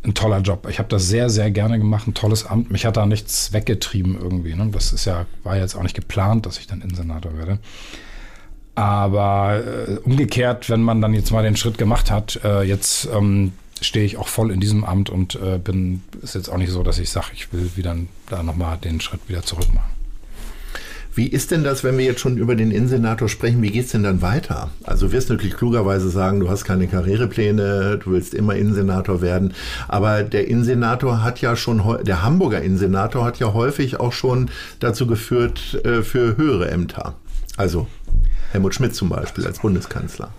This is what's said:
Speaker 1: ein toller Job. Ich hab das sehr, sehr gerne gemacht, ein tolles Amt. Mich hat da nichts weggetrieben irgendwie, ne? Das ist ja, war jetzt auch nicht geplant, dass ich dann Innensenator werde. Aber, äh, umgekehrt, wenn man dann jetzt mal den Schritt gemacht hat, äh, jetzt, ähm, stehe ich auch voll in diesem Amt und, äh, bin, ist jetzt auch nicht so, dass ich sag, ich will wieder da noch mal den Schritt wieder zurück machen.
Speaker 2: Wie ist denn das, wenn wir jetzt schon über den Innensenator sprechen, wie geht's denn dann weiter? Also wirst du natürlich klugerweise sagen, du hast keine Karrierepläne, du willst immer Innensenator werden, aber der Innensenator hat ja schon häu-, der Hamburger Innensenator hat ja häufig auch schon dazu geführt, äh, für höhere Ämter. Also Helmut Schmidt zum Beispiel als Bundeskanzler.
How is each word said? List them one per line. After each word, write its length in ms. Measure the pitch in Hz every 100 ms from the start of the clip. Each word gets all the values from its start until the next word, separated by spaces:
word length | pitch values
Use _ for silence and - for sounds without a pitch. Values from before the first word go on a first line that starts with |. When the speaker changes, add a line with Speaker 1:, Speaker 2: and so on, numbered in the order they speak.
Speaker 1:
ein 100 | -
toller 260 | 101 110 101
Job. 260 | 95 92 -
Ich 100 | -
hab 120 | 101
das 180 | 104 90
sehr, 220 | 110 120
sehr 200 | 107 107
gerne 280 | 101 107 113
gemacht, 280 | 110 107 -
ein 60 |
tolles 320 | - 107 107
Amt. 260 | - 104 117
Mich 140 | 98
hat 140 | 117 113
da 80 | 104
nichts 460 | 107 - - -
weggetrieben 640 | 107 107 101 - 104 92 95
irgendwie, 340 | 90 90 85
ne? 140 | 80 107
Das 220 | 107 -
ist 140 | - -
ja, 180 | 87 87 -
war 140 | - 98
jetzt 180 | 92
auch 80 | -
nicht 140 | 90 -
geplant, 480 | - - 95 113
dass 140 | 101 -
ich 80 | -
dann 160 | 95
Innensenator 540 | 95 87 85 80 85 80
werde. 200 | 80 101 - - - - - - - - - - -
Aber, 880 | - 104 101 101 98 101 98 101 104
äh, 320 | 117 117 110 98
umgekehrt, 640 | - 135 143 - 123 123 -
wenn 140 | 113
man 180 | 117 113
dann 140 | 107
jetzt 160 | 107 -
mal 120 | 113
den 140 | 110 101
Schritt 220 | 117 113
gemacht 320 | 107 117 -
hat, 300 | 107 107 -
äh, 180 | 104 101
jetzt, 460 | 98 98 - - -
ähm, 380 | 107 101 98 98 95 - -
stehe 240 | - 113
ich 140 | 104 -
auch 100 | -
voll 220 | - 113
in 100 | 95
diesem 240 | 101 104
Amt 240 | 107 92 98
und, 260 | 92 92 -
äh, 220 | 95 92
bin, 440 | 90 95 92 92 - -
ist 120 | -
jetzt 140 | 95 92
auch 100 | 90
nicht 120 | 87
so, 120 | 90
dass 160 | 87 87
ich 120 | 85
sag, 220 | - -
ich 200 | - -
will 180 | 90 87 87
wieder 200 | 87 85 87 - -
da 140 | 95
noch 140 | 82 80
mal 200 | 85 82
den 240 | 85 82
Schritt 280 | - 90 -
wieder 140 | 90
zurück 300 | - 82 -
machen. 180 | - - - - - - - - - - - - - - -
Speaker 2:
Wie 120 | 117
ist 240 | 143 -
denn 100 | 170
das, 220 | 143 135
wenn 120 | 131 131
wir 80 |
jetzt 140 | 131 120
schon 200 | 135 123
über 180 | 113 117
den 160 | 110
Innensenator 560 | 104 123 127 113 113 110
sprechen, 340 | - 117 120
wie 80 | 107
geht's 220 | 104 123
denn 100 | 120
dann 180 | 101 92
weiter? 500 | 87 127 - 71 - -
Also 300 | - - 135
wirst 160 | 123 123
du 60 |
natürlich 220 | 110 98 -
klugerweise 540 | 120 117 98 98 92
sagen, 300 | 90 95 101
du 100 | 90
hast 140 | 101
keine 240 | - 92 90
Karrierepläne, 1120 | 92 90 104 120 - 104 107 101 101 98 101
du 80 | -
willst 240 | 92 85
immer 220 | - 107 101
Innensenator 680 | 104 101 95 95 92 90
werden, 320 | 87 92 95 - - - -
aber 380 | 101 104 107
der 240 | 104 104 98
Innensenator 720 | 117 120 127 117 120 135 117
hat 180 | 110 -
ja 140 | 127
schon 300 | 117 - 113
häu-, 180 | 98 117
der 220 | - 90
Hamburger 380 | 101 170 180 107
Innensenator 640 | 73 95 95 95 107 135
hat 140 | 117 120
ja 160 | 117
häufig 460 | 104 123 147 135 -
auch 120 | 120
schon 380 | 120 131 127 123 - - -
dazu 260 | 123 110 120
geführt, 720 | 113 - 123 120 - - -
äh, 180 | - 117
für 340 | 107 127 120 110
höhere 320 | 151 104 85
Ämter. 420 | 85 87 - - - - - - -
Also 300 | 95 85 - - - - - - -
Helmut 240 | 101 95
Schmidt 220 | - 120 -
zum 120 | 92
Beispiel 380 | 87 - - 85
als 140 | -
Bundeskanzler. 720 | 110 92 - - 85 - -